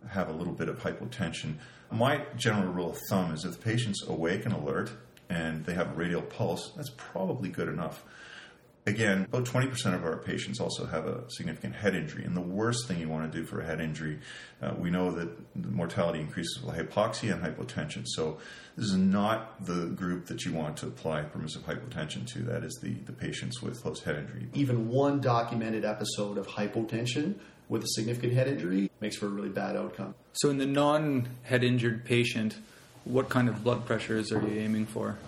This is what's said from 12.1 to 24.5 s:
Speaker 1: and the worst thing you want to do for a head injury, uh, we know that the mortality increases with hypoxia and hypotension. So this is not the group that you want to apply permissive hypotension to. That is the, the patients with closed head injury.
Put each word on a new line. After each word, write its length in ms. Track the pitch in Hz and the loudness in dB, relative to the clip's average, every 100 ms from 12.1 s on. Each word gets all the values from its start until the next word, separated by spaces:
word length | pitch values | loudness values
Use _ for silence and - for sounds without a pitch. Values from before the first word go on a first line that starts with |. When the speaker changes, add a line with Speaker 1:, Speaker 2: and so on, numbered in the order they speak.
| 71 80 | -6 -2
Speaker 1:
and 100 | 87 | -2
the 60 | |
worst 440 | 87 95 113 120 - | 0 2 2 2 0
thing 140 | 87 | -2
you 80 | 80 | 0
want 240 | 80 80 | -2 -2
to 60 | 82 | -4
do 80 | 80 | -4
for 160 | 80 | -4
a 20 | |
head 160 | 80 80 | -2 -2
injury, 380 | 80 78 80 73 - - - - | -2 -2 -4 -6 -8 -14 -16 -6
uh, 140 | 71 - | -4 -2
we 140 | 87 | 2
know 200 | 87 90 | 2 2
that 200 | 82 85 - - - | 2 -4 -6 -12 -8
the 140 | 85 | -4
mortality 500 | 82 85 - 85 80 | -2 0 2 2 2
increases 400 | 76 - 85 - | -4 -4 -4 -4
with 140 | - 82 | -6 -4
hypoxia 560 | - - 110 - - | -2 2 2 2 -2
and 100 | 85 | 0
hypotension. 640 | 85 - - - 76 - | -2 -4 -6 -4 -4 -4
So 320 | - - 80 78 - - - - | -6 -2 -2 -4 -12 -16 -14 -4
this 80 | |
is 120 | 107 95 | 2 6
not 680 | 95 98 104 110 - - | 6 6 4 2 -2 -10
the 220 | 87 87 85 | -2 0 0
group 400 | 87 90 90 - | -2 -2 -2 -4
that 180 | - | -6
you 80 | 90 | -2
want 240 | 82 76 73 | -2 -2 -4
to 100 | 78 | -8
apply 360 | - 82 78 | -4 -2 -2
permissive 400 | 76 82 78 - | -2 -6 -6 -8
hypotension 640 | - 73 - 80 76 65 - | -6 -6 -6 -6 -6 -6 -6
to. 60 | - | -4
That 220 | 80 82 | -4 -2
is 160 | 80 - | -4 -8
the, 100 | 82 | -6
the 200 | 82 - | -6 -8
patients 500 | - 76 - - - | -6 -6 -4 -6 -6
with 180 | - - | -6 -6
closed 240 | - 78 | -6 -4
head 120 | - 73 | -4 -4
injury. 320 | 73 - - | -4 -8 -6